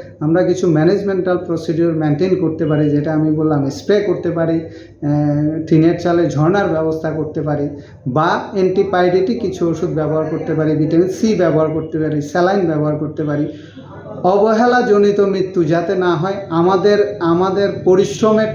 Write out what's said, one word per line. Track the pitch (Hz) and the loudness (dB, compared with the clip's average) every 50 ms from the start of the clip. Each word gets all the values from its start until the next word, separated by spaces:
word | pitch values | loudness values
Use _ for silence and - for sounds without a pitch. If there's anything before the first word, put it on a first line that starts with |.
| - - - - | -10 -16 -12 -4
আমরা | 156 151 165 180 180 | -2 0 2 2 2
কিছু | 165 175 - 196 180 | 2 0 0 2 2
ম্যানেজমেন্টাল | 156 151 156 175 202 190 196 202 196 185 170 185 180 170 | 2 4 4 4 2 2 0 -2 -2 -2 0 0 -2 -2
প্রসিডিওর | - - 165 160 - - 160 151 170 170 160 | -2 -4 -6 -6 -4 -4 -2 0 0 0 0
মেনটেন | 156 156 151 143 143 185 190 185 | 0 0 0 0 0 0 0 0
করতে | - 165 151 - - 165 | 0 0 -2 -2 -2 -2
পারি, | 151 151 151 151 147 | 0 2 2 2 2
যেটা | 143 147 147 160 156 | 2 0 0 0 0
আমি | 156 156 156 | 0 2 0
বললাম | 151 156 156 156 151 143 135 135 | 0 0 0 0 0 0 0 -2
স্প্রে | 135 - - - 202 208 | -4 -8 -2 0 0 2
করতে | - 185 175 - - 175 | 2 0 -2 -2 -2 -4
পারি, | 165 170 165 160 165 165 | -2 -2 0 0 0 -2
আহ, | 160 - - - - - - - 151 147 147 147 147 147 147 147 151 151 160 160 156 - | -2 -6 -14 -18 -20 -20 -16 -8 -4 -2 0 2 2 0 0 0 0 0 -2 -4 -4 0
টিনের | 165 156 156 170 175 170 | 2 2 4 2 2 0
চালে | 175 175 170 175 170 147 | 0 0 2 2 0 0
ঝর্ণার | 139 143 151 170 196 202 202 180 | 0 0 2 2 2 2 0 0
ব্যবস্থা | 160 160 160 160 160 156 - 156 | 0 0 0 -2 -2 -2 -4 -6
করতে | 151 156 151 151 - 160 | -4 -4 -6 -6 -6 -6
পারি, | 143 151 147 143 143 147 - - - - - - - 135 | -4 -2 -2 -2 -4 -6 -6 -10 -16 -20 -20 -12 -8 -4
বা | 120 151 165 180 202 208 - - - | -2 0 0 0 0 -2 -4 -6 -2
অ্যান্টিপাইরেটিক | 196 185 185 185 196 202 196 - 180 180 180 180 190 185 - 233 - | 0 0 0 2 0 0 0 2 2 2 2 2 2 0 0 -2 -2
কিছু | - 180 - - 175 170 | -4 -6 -4 -2 -2 -2
ওষুধ | 160 156 185 160 | -2 -2 -4 -4
ব্যবহার | 143 156 156 147 156 156 156 156 | -2 -2 -2 -2 0 -2 -2 -2
করতে | 160 151 - 180 156 | -4 -6 -4 -4 -2
পারি, | 151 156 156 151 | 0 0 0 0
ভিটামিন | 143 151 - 165 165 190 185 | 0 0 2 2 2 2 2
সি | - - - 220 202 | 0 0 0 0 2
ব্যবহার | 175 175 165 147 156 156 156 | 2 2 2 2 2 2 0
করতে | 156 160 156 - - 156 | 0 -4 -6 -4 -4 -4
পারি, | 156 156 151 147 | -2 -2 -2 -4
স্যালাইন | 143 - - 180 175 185 202 202 180 | -4 -4 -2 0 2 2 2 2 0
ব্যবহার | 165 156 147 151 151 151 | 0 0 0 0 -2 -2
করতে | 147 156 143 147 - 156 | -2 -4 -6 -6 -6 -4
পারি। | 151 143 143 151 170 - - - - - - - - - - - - - - - | -4 -2 -2 -4 -4 -6 -12 -16 -18 -20 -20 -20 -18 -18 -18 -16 -16 -14 -4 0
অবহেলাজনিত | 180 196 202 208 220 220 220 240 247 247 247 233 190 208 202 202 208 202 208 | 0 2 4 4 2 2 2 2 2 2 2 2 4 4 4 4 4 4 2
মৃত্যু | 202 196 190 190 170 - - 175 170 | 2 2 2 -2 -2 -2 0 -2 0
যাতে | 147 165 170 170 - 196 | 2 2 0 0 0 -2
না | 185 185 175 170 | 0 0 0 0
হয়, | 151 175 196 196 196 - - | 0 0 -2 -4 -6 -6 -2
আমাদের, | 160 165 170 185 196 185 180 208 208 202 202 - - - | 0 2 4 4 4 4 4 4 4 4 2 0 -2 -2
আমাদের | 170 165 170 175 185 190 185 202 202 190 135 120 - | 0 0 2 2 2 0 0 0 0 -2 -2 -2 2
পরিশ্রমের | 180 185 185 202 - - - 226 214 214 214 214 - - | 2 4 4 4 0 0 0 2 2 4 4 2 0 -2